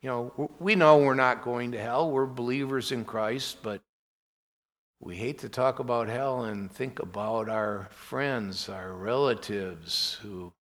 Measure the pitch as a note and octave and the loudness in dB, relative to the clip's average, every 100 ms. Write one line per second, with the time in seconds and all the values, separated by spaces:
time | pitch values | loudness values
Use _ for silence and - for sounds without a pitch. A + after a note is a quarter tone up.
0 | C3 B2 A#2+ - D3 - F3+ G#3+ D#3 D3+ | -2 -4 -4 -4 -6 -4 2 8 10 10
1 | C#3+ C3 B2+ A#2 B2 A#2+ A#2+ A#2+ A2 B2 | 8 6 4 2 -2 -2 -2 -4 -2 0
2 | E3 C3+ C3+ B2+ A#2+ C3 C#3 C3+ A#2+ B2+ | 2 2 0 0 -2 -2 -2 -2 -2 -4
3 | A2 A2 G#2+ B2+ C3 - A2 G2+ _ _ | -4 -2 -2 -2 -6 -8 -8 -8 _ _
4 | _ _ _ _ _ _ _ _ _ _ | _ _ _ _ _ _ _ _ _ _
5 | - F2+ A2+ - A2+ A2+ B2+ B2+ B2 A#2+ | -14 -6 -6 -6 -8 0 0 0 -2 -2
6 | A2 A#2 C3+ B2+ A2+ G#2 G2 - C3 C3 | -2 -2 -2 -2 -4 -6 -8 -6 -8 -6
7 | F2+ F#2 G#2+ A2+ A2 A2 G#2+ G2+ G2 - | -8 -6 -2 -2 -2 -2 0 -2 -8 -16
8 | - C3 C#3+ B2+ G2+ F#2+ - G2 F#2 F#2 | -10 -4 -2 -2 -4 -6 -8 -8 -10 -8
9 | G2 B2 C#3 A#2 - G2+ F#2+ E2+ E2 - | -2 2 2 0 -2 -4 -4 -8 -6 -4
10 | - - G#2+ F#2+ F2+ _ | -4 -6 -10 -12 -12 _